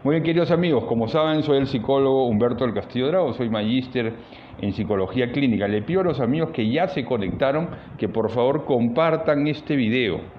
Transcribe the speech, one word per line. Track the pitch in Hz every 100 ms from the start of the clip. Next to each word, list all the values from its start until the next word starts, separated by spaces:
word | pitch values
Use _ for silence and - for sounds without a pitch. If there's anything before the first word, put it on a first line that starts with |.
Muy | 135 160
bien, |
queridos | 156 165 170
amigos, | 165 175 139 107
como | 117 113
saben, | 151 156 156
soy | 147 139
el | 135
psicólogo | 135 104 139 135 135 127
Humberto | 107 120 120 127
del |
Castillo | 101 95 120 131
Drago, | 180 160
soy | 110 117
magíster | 107 107 127 127 127 113 113 - - - -
en | 101
psicología | 98 95 101 92 127 123
clínica. | 131 139 104 101
Le | 104
pido | 104 180
a |
los | 185 135
amigos | 117 147 160
que | 160 110
ya | 135 180
se | - 123
conectaron | 123 95 85 135 147 170 - - -
que | 104
por | 113 107
favor | 120 123 151 -
compartan | 131 117 117 165 160 160 143 147
este | 147 - 147
video | 113 123 117 82 82